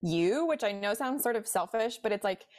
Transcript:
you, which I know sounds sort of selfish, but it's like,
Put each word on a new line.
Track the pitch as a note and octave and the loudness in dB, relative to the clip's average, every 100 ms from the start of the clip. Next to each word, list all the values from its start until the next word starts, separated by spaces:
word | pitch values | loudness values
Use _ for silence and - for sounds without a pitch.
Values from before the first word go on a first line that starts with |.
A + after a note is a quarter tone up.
you, | E3+ E3+ F3 C#4 E4 | 0 2 4 2 2
which | D4+ | 0
I | G#3 | -2
know | G3+ G3+ | -2 -2
sounds | A3 C4 C#4 | -2 -2 0
sort | A#3+ A3+ | 0 0
of | G#3 | 0
selfish, | F#3 E3+ A3+ A#3 - | -2 0 0 -2 -2
but | A3 | -2
it's | G3+ | 0
like, | G3+ F#3 - | -2 -4 -8